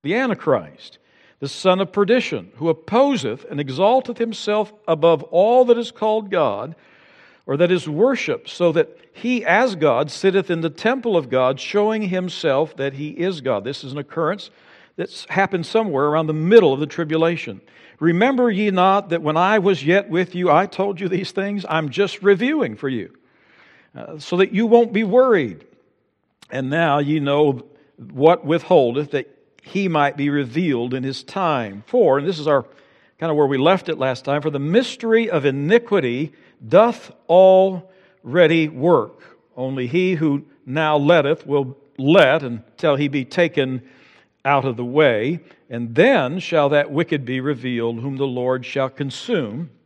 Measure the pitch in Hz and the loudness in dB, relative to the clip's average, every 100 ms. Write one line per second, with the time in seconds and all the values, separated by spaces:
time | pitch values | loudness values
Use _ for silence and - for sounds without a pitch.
0 | 139 214 262 202 - 123 78 - - _ | -4 -2 -2 -4 0 0 -2 -20 -20 _
1 | _ _ _ _ 139 - 190 185 190 196 | _ _ _ _ -12 -4 0 0 0 -2
2 | 196 247 - 131 90 - 160 160 - 226 | 2 0 0 -8 -10 -8 -4 -4 -2 0
3 | 285 254 127 117 - 143 143 131 196 254 | 2 0 -4 -8 -10 -8 -8 0 2 2
4 | 254 233 233 214 - 208 208 - - 160 | -2 -6 -6 -6 -4 -2 -4 -8 -4 2
5 | 165 160 - 170 208 247 247 233 233 - | 4 2 0 2 4 4 4 2 0 -4
6 | 214 214 208 185 139 101 127 160 _ _ | -2 -2 -2 0 0 0 -8 -14 _ _
7 | _ _ _ _ - 139 175 180 156 147 | _ _ _ _ -6 0 2 2 -2 0
8 | 240 262 - 131 - - 175 160 151 - | 0 0 -4 -6 -8 -2 0 2 -2 -4
9 | _ - 240 247 156 185 254 185 147 127 | _ -10 -4 -2 2 2 2 0 0 2
10 | 151 - 190 190 - 170 165 - 220 269 | -2 -2 0 0 -2 -4 -4 -2 -2 -2
11 | 233 185 131 131 127 139 - 208 208 220 | 0 -2 0 0 0 0 -4 -2 0 -2
12 | 208 185 180 - 160 135 - - 139 135 | -4 -4 -6 -4 -2 0 -2 -4 -8 -6
13 | 151 139 175 175 135 107 104 135 135 143 | -12 -6 -6 -4 -4 -4 -4 -12 -12 -12
14 | 143 - 156 196 - _ _ - _ - | -10 -4 -4 -4 -10 _ _ -20 _ -12
15 | - - - - 190 185 165 226 220 135 | -12 -12 -6 -2 0 -2 -2 -2 -2 0
16 | 147 151 156 156 160 226 175 135 147 - | 0 0 -2 -2 2 2 2 0 -6 -8
17 | 165 160 165 170 - 101 _ _ - _ | -6 -2 -2 -4 -10 -16 _ _ -20 _
18 | 160 175 240 262 240 196 208 190 185 196 | -2 2 0 2 0 0 0 2 2 2
19 | 202 170 165 170 185 214 190 180 139 190 | -2 -4 -2 0 2 2 2 0 2 0
20 | 202 165 180 180 180 151 196 - 196 180 | 0 -4 -4 -2 2 4 2 -2 -4 -2
21 | 190 185 190 - 196 208 175 160 151 123 | -4 -4 -4 -6 -6 -6 -4 -4 -2 -2
22 | 202 - 190 196 247 311 175 107 139 123 | -4 0 2 2 2 0 -2 -4 -6 -6
23 | 87 _ _ _ _ _ _ _ _ - | -8 _ _ _ _ _ _ _ _ -18
24 | - 156 - 175 190 190 226 233 233 202 | -16 -16 -6 0 0 2 4 4 4 0
25 | 220 233 262 208 123 82 _ _ _ _ | 2 4 4 4 0 -6 _ _ _ _
26 | _ _ _ _ _ 127 131 151 165 143 | _ _ _ _ _ -8 -4 0 2 2
27 | 143 156 143 143 151 127 - _ _ _ | 0 -2 0 2 2 0 -8 _ _ _
28 | 110 131 151 175 - 131 - 180 127 123 | -16 2 4 4 0 -2 4 4 4 0
29 | 147 113 - _ _ _ - 190 190 156 | -4 -6 -6 _ _ _ -8 -4 -2 0
30 | 143 147 143 143 131 120 180 131 123 131 | 0 0 -2 -2 -2 -2 -2 -2 -2 -6
31 | 131 131 - - 180 143 110 98 110 247 | -6 -8 -10 -4 -2 -2 -4 -10 -4 2
32 | 185 135 147 170 151 139 117 _ _ _ | 4 4 0 -4 0 0 0 _ _ _
33 | _ _ 165 151 143 139 147 185 185 156 | _ _ -4 0 2 2 2 2 -2 -4
34 | 131 123 - 143 151 143 143 196 254 - | -4 -4 -4 -2 -2 -4 0 0 0 -6
35 | 226 226 226 165 139 135 143 226 233 202 | 0 0 2 0 0 -2 2 2 2 -2
36 | 131 123 156 _ _ _ 117 165 233 240 | 0 -4 -6 _ _ _ 2 4 4 0
37 | - - _ 170 190 190 190 185 - _ | -14 -20 _ 6 8 8 4 -2 -12 _
38 | _ _ 113 156 160 165 156 156 156 156 | _ _ -4 4 4 4 0 0 2 2
39 | 104 - - _ _ - 131 135 123 165 | 2 -10 -20 _ _ -10 -8 -6 -4 0
40 | 185 175 156 143 143 _ - 139 156 151 | 0 0 -2 -2 -6 _ -8 -4 0 2
41 | 143 175 139 160 - 143 135 135 _ - | 4 4 2 -2 -2 -2 -2 -10 _ -4
42 | 135 185 143 156 139 117 - _ 165 139 | 4 6 6 4 -2 -10 -12 _ -2 0
43 | 147 143 127 - 170 156 131 127 - _ | 0 -2 -4 0 0 0 -4 -6 -12 _
44 | _ _ _ _ 135 139 131 117 123 139 | _ _ _ _ 0 0 0 -6 -4 2
45 | 151 110 120 170 - _ _ 120 117 117 | 4 2 -2 -6 -10 _ _ -10 -6 2
46 | 220 262 127 175 - 160 143 147 143 143 | 4 4 0 -6 -2 0 2 2 0 -2
47 | 170 151 120 131 131 131 127 120 117 117 | -2 -4 -4 -6 -4 -6 -6 -4 -4 -4
48 | 127 135 139 127 123 127 120 139 131 - | -8 -6 -4 -4 -2 -4 -4 -4 -4 -4
49 | 139 - - 220 117 113 165 _ | -10 -8 -4 -4 -4 -8 -12 _